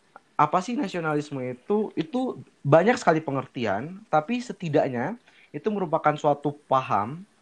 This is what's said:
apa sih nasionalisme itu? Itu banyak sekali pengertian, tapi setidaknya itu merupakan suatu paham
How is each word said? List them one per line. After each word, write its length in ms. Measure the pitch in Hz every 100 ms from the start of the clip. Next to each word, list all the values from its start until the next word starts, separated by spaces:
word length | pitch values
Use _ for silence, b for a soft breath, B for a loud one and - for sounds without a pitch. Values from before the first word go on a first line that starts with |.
| _ - _ -
apa 220 | 151 175
sih 160 | 190 240
nasionalisme 640 | 196 180 160 147 147 139
itu? 480 | 127 127 - 208 208 -
Itu 440 | 160 247 262 - - _
banyak 360 | 143 156 190 240
sekali 240 | - 160
pengertian, 760 | 151 135 - - 110 98 147 190 220
tapi 280 | 156 151 240
setidaknya 760 | 240 196 170 147 139 120 135 240 b b b
itu 160 | 151 220
merupakan 400 | 208 180 156 151 147
suatu 400 | 151 143 151 143 -
paham 560 | 131 123 110 107 156 196 _